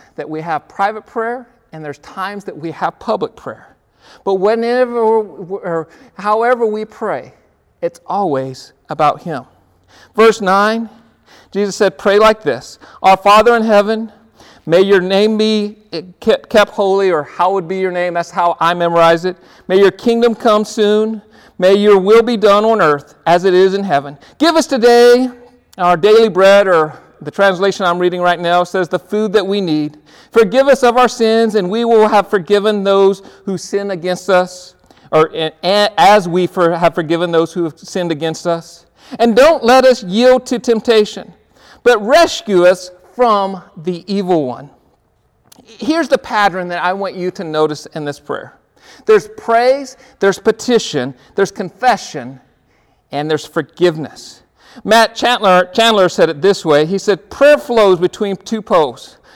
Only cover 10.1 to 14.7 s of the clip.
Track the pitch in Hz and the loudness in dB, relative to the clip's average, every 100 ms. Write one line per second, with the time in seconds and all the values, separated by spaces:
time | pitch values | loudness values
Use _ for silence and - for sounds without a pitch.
10.1 | - 226 214 196 190 208 226 220 - _ | 2 2 2 0 0 0 -2 -8 -14 _
11.1 | _ _ _ _ 190 202 185 196 185 208 | _ _ _ _ -6 -4 0 -2 0 0
12.1 | 202 220 220 147 123 - - - - 190 | 2 2 2 -2 -6 -8 -20 -20 -2 2
13.1 | 190 202 208 220 233 226 208 202 220 220 | 2 4 4 6 2 2 2 2 -2 -8
14.1 | _ _ _ - _ - | _ _ _ -20 _ -2